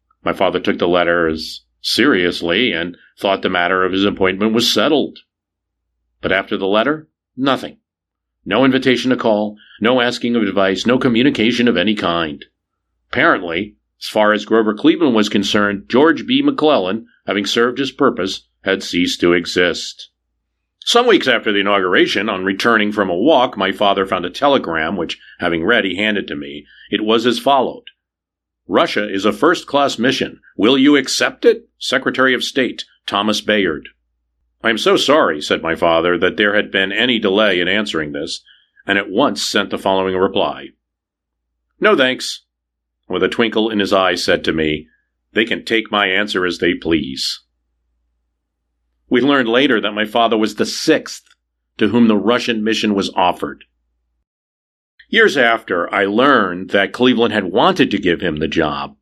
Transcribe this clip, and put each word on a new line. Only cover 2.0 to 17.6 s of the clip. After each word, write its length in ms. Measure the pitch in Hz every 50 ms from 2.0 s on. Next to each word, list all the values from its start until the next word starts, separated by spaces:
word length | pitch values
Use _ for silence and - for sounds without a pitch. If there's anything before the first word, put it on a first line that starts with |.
| 117 147 123 92 90 87 78 - 85 85 85 107 127 117 87
and 240 | 82 85 90 - - - _ _ -
thought 240 | - 101 98 92 104
the 60 | 101
matter 340 | 92 87 87 87 92 92 92
of 80 | 90
his 140 | 92 95 98
appointment 480 | 101 - - 95 92 95 95 104 110 110
was 180 | 120 117 -
settled. 480 | - - - 143 156 139 98 80 - - - _ _ _ _ _ _ _ _ _ _ _ _ _ _ _ _ _ _ _
But 100 | - -
after 260 | 92 95 95 - 110 98
the 80 | 98 95
letter, 400 | 101 107 113 139 151 156 - _ _ _ _ _ _ -
nothing. 400 | 131 139 127 - - 73 - _ _ _ _ _ _ _ _ _ _ _ _ _ _
No 220 | 82 95 117 131
invitation 440 | 135 123 131 123 131 123 123 120 131
to 80 | 127 113
call, 400 | - 117 107 104 107 107 104 - _ _ - -
no 200 | 104 117 127 -
asking 340 | - 123 120 - - 120 120
of 80 | 117 107
advice, 420 | 95 92 98 95 95 95 95 -
no 120 | 110 123 135
communication 720 | 135 131 117 110 127 147 143 - 107 120 123 117 120 120
of 100 | 98 87
any 180 | 90 107 107
kind. 500 | 104 98 85 85 85 82 78 73 - - - _ _ _ _ _ _ _ _ _ _ _ _
Apparently, 640 | - 123 143 170 143 104 92 85 82 87 107 104 - _ _ _ _ _
as 60 | - -
far 260 | - 110 107 104 107
as 120 | 104 -
Grover 280 | - 110 113 107 107 107
Cleveland 420 | 107 - 156 165 165 170 135 117
was 140 | 110 107 104
concerned, 560 | - 110 98 - - 107 104 101 104 101 - -
George 380 | - 123 147 165 160 123 107
B. 160 | 117 127 139
McClellan, 640 | 139 147 139 - 147 156 143 113 92 92 101 113 117 - _ _ _ -
having 180 | 95 104 101
served 320 | 104 - 117